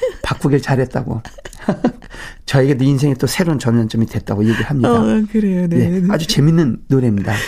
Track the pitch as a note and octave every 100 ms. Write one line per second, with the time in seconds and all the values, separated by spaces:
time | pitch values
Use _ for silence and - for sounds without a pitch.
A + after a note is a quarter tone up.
0 | B4+ - - - D3 C#3 C3+ C3 C3 C3+
1 | B2+ B2 - - - - - - - -
2 | - - - - - C#3 C3+ C3+ C3 C#3
3 | C#3+ B2+ C3 - F3 C#3+ A#2 A#2 A2 A2+
4 | A2+ A2 - G2+ G#2+ G#2+ A2 D3 A#2+ A#3
5 | A3 A3 G#3+ A3 G#3 F#3 F3 E3+ E3+ F#3
6 | F3+ D#3 D#3+ - D3 E3 D3 - - C3+
7 | B2 G2+ F#2+ G#2+